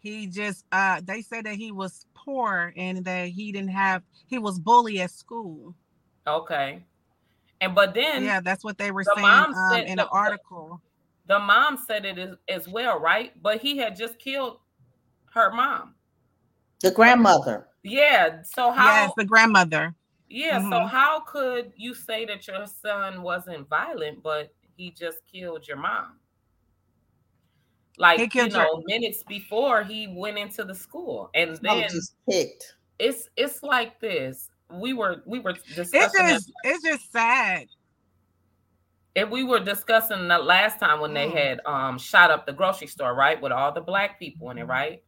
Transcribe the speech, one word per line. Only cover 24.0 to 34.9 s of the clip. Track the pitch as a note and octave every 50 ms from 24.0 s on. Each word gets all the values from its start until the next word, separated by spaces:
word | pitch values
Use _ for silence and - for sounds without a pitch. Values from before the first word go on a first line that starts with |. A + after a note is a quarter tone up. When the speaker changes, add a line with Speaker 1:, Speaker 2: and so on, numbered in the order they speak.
| D#3 D3+ D3+ C3+ _
Speaker 2:
but | D#3 D#3 D3+ D3 D3 _ _ _ _ _
he | _ F3+ F3 E3+
just | - E3+ E3+ D#3+ - _
killed | _ _ F#3 F3+ F3 E3 D#3 D3+
your | - D3 C#3
mom? | D3+ F#3+ A3 - - - - _ _ _ _ _ _ _ _ _ _ _ _ _ _ _ _ _ _ _ _ _ _ _ _ _ _ _ _ _ _ _ _ _ _ _ _
Like, | _ F3 E3+ E3+ E3
Speaker 1:
He | A#3
Speaker 2:
you | A3+
Speaker 1:
killed | - B3+ A#3+ A3 G3+
her. | F#3 E3
Speaker 2:
know, | D#3 D#3+ E3 D#3+
minutes | E3+ G#3 A#3 A#3+ G#3+ G3+ - -
before | - G3+ G3+ F#3+ - G#3 A3 C4+ C#4+ A#3+ A3 G#3
he | F#3+ A3 A3 G#3+
went | G3+ F3+ F3 F#3+ G#3+ G#3 G#3
into | G#3 G3+ G3+ - G#3+
the | F#3+ F#3+
school. | F#3 - _ - D4+ F4+ C#4 B2+ A2 F#2+ - _
And | D#3 E3+ E3 D#3+
Speaker 3:
Something | D#3+ - - G#3+ -
Speaker 2:
then | A3 G3
Speaker 3:
just | F3+ E3+ E3 - _ _ _ -
picked. | G3+ F3+ D3 - - _ - - _ _ _ _ _ _
Speaker 2:
it's, | G#3 B3 C4+ - - - _
it's | - B3 C#4+ C#4 - -
like | C#4+ C#4+ B3 A#3 A#3 - _
this. | - A3 F#3 D#3 C3 C3 C3 - - - _ _ _ _
We | F3 F3 G3+ B3